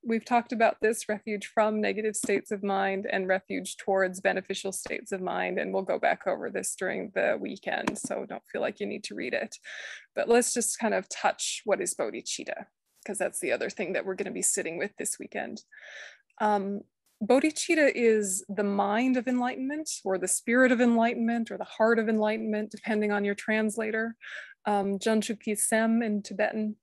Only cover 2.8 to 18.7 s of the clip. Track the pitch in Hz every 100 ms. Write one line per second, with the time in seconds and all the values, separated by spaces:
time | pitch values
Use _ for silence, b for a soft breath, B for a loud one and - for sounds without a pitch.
2.8 | 196 196 208 196 185 190 _ 190 190 -
3.8 | - 190 185 185 190 185 - 196 196 190
4.8 | - - - 190 185 180 180 185 190 190
5.8 | 190 185 - 180 196 - - 190 190 -
6.8 | 185 - 190 190 - - - 196 190 -
7.8 | - - - - - - _ - - 208
8.8 | 202 214 - 208 - - 220 - B B
9.8 | B B B - - 233 240 247 220 -
10.8 | 220 190 190 - - - - - 214 190
11.8 | 185 - 117 123 - - - - - _
12.8 | _ _ - 196 185 - - 117 - -
13.8 | 180 175 190 185 196 - 190 - 170 -
14.8 | 208 - - - - - - - - B
15.8 | B B B B B - 214 208 196 202
16.8 | - _ _ _ 202 269 311 - - 320
17.8 | 285 - 233 220 202 185 - 202 202